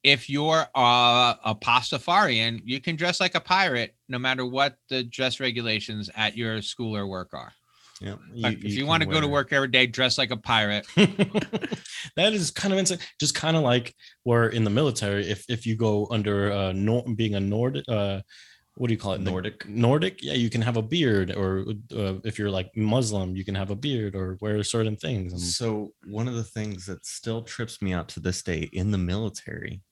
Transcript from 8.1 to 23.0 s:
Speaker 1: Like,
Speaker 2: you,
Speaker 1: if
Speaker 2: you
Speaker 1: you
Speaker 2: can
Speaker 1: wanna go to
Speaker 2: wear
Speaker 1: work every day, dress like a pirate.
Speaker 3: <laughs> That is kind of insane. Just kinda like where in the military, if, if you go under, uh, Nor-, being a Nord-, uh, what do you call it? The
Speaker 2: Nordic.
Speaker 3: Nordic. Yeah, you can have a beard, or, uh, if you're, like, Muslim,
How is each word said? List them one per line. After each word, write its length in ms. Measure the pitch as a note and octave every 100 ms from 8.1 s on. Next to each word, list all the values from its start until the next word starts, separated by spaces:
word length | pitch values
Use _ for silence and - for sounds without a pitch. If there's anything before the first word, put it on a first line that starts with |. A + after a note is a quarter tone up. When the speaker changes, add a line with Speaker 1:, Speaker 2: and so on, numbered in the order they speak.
| G2+ -
Speaker 1:
Like, 200 | A#2 B2
Speaker 2:
you, 40 | G2+
Speaker 1:
if 60 |
Speaker 2:
you 60 | G#2
Speaker 1:
you 60 | G#2
Speaker 2:
can 80 | C#3+
Speaker 1:
wanna 180 | D#3+ D#3+
go 140 | D#3
to 80 | D3
Speaker 2:
wear 40 | C#3+
Speaker 1:
work 80 | C3
every 160 | C#3+ C3+
day, 180 | B2+ B2
dress 320 | A#2 B2+ C3
like 120 | B2
a 60 | A#2+
pirate. 500 | - A2+ G#2+ G#2 - -
Speaker 3:
<laughs> 0 | G3 G3 G3 G#3+ - G#3+ - A3 - - - -
That 160 | G3
is 180 | G#3+ D#3
kind 240 | - G3
of 60 | F#3+
insane. 180 | F#3 F3 - _
Just 160 | D3 -
kinda 240 | D#3 D#3+
like 340 | C3 B2 A#2 _ - _
where 240 | B2 A#2 A2+
in 160 | A#2
the 60 | A2
military, 540 | G#2+ D3+ A#2 G2+ G2+ F#2+
if, 140 | G2+ -
if 160 | A#2
you 120 | A#2 A2
go 320 | A2+ G#2 G#2+
under, 400 | A2+ G2+ G2+ G2+
uh, 200 | G2+ F#2+
Nor-, 320 | F#2+ G#2 A#2+ B2+
being 220 | G#2+ A2+ G2+
a 40 |
Nord-, 480 | G2 G#2+ B2 C#3 C3+
uh, 320 | A2 G2+ G2 - - - _ _
what 140 | - B2
do 40 |
you 40 | A2
call 140 | G2+
it? 60 | F#2
The 60 | F#2+
Speaker 2:
Nordic. 380 | F#2 G2+ - -
Speaker 3:
Nordic. 500 | G#2+ A#2 D3 F#3 F#3+
Yeah, 120 | -
you 180 | C#3 A#2
can 100 | A#2+
have 140 | A2+ A#2
a 60 |
beard, 480 | A2 E3+ C#3 G2+ F2+
or, 340 | F#2+ F#2+ F#2+ F#2+ G#2 A#2 -
uh, 180 | G2 F#2+
if 160 | A2 G#2
you're, 100 | G#2
like, 260 | F#2+ F#2 A2
Muslim, 600 | G#2+ B2+